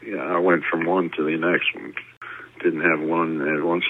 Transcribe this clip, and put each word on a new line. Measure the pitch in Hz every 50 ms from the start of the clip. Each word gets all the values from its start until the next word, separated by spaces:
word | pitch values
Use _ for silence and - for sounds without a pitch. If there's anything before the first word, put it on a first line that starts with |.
| -
Yeah, | 113 101 - 67
I | 78 87 85
went | 87 92 87 82 76 -
from | - 82 82
one | 85 92 95 90 82 -
to | - 76
the | 76 80
next | 80 80 85 82 - - - -
one. | - - - - - - - - _ - - - - - - - -
Didn't | - 90 80 78
have | 80 85 80 78 78
one. | 78 82 82 82 82 80 78 69
And | 76 78 76 73
once | 85 85 87 87 -